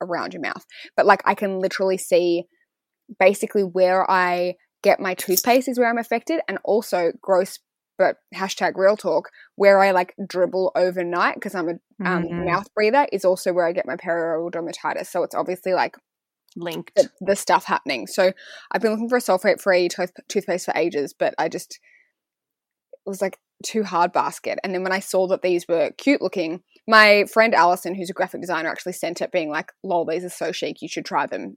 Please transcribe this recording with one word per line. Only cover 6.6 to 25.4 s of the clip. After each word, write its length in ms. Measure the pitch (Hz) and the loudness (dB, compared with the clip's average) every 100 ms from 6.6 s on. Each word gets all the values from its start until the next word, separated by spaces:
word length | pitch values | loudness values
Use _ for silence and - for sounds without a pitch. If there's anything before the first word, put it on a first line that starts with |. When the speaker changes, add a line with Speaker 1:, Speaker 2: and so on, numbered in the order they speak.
Speaker 1:
also 480 | - 208 220 180 170 - | -2 -2 0 -2 0 -2
gross, 360 | - 185 190 - _ _ _ - | 0 2 2 -4 _ _ _ 0
but 180 | 147 - _ | 0 0 _
hashtag 380 | 180 190 - 185 156 | -8 -6 -2 -4 2
real 200 | 190 208 | 2 2
talk, 340 | 190 147 - - - | 0 -2 -2 -14 -14
where 260 | - 202 196 | 4 6 8
I, 100 | 196 | 6
like, 220 | 185 180 - 196 | 4 0 -4 -6
dribble 440 | 180 180 180 185 - | 0 0 0 0 2
overnight 640 | 185 185 175 175 226 - | 0 0 -2 0 0 -2
'cause 140 | 208 | -8
I'm 140 | 190 170 | -6 -4
a, 40 | 339 _ - | -6 _ -8
um, 200 | 185 180 | -2 -2
Speaker 2:
Mm. 200 | 170 170 | -2 -4
Speaker 1:
mouth 280 | 175 175 202 | -2 -2 -4
breather 320 | - 214 262 294 | 0 2 4 2
is 140 | 196 | 0
also 280 | 185 185 - | 0 0 0
where 120 | 180 170 | 0 0
I 60 | |
get 140 | 175 - | 0 -4
my 100 | 175 | -6
perioral 540 | 185 170 165 160 170 | -4 -2 -2 -2 -4
dermatitis. 540 | 175 165 - 151 156 185 | -6 -8 -8 -6 -6 -6
So 160 | 185 | -4
it's 120 | 165 | -4
obviously, 380 | - 160 180 - | -4 -4 -4 -2
like, 240 | 180 120 - _ _ _ _ _ | 0 -2 -6 _ _ _ _ _
Speaker 2:
Linked. 400 | - 170 165 170 | -12 -10 -10 -6
Speaker 1:
the, 160 | - - - | 0 0 0
the 160 | 196 196 | -2 -2
stuff 280 | - 175 | 2 0
happening. 420 | - 202 - 131 - | 2 -4 -2 -6 -4
So 260 | - 190 190 - - - | 0 0 0 -12 -20 -8
I've 120 | 190 | -2
been 80 | 220 | -2
looking 180 | 214 233 | -2 0
for 80 | 247 | -2
a 40 | |
sulfate-free 680 | 233 185 208 - - 180 175 | 2 0 2 0 2 2 2
tooth-, 240 | - 180 - - | -2 -8 -8 -6
toothpaste 380 | 208 185 180 - | -4 -2 -4 -2
for 80 | - | -2
ages, 380 | 165 147 143 | -2 -2 -6
but 200 | - 160 - | -2 -4 -2
I 100 | 160 | -4
just, 320 | 147 - - _ _ _ _ _ _ _ _ _ _ _ | -4 -12 -20 _ _ _ _ _ _ _ _ _ _ _
it 160 | - - | -16 -10
was, 140 | 190 | -4
like, 160 | 196 - _ _ | -6 -6 _ _
too 200 | - 226 | -6 -4
hard 280 | 202 175 180 | -2 2 2
basket. 460 | 156 - - - - | 2 -2 -4 -6 -6
And 120 | 185 | -4
then 80 | 185 | -4
when 100 | 185 | -2
I 80 | 190 | -4
saw 260 | - 185 185 | -2 0 0
that 120 | 190 | 0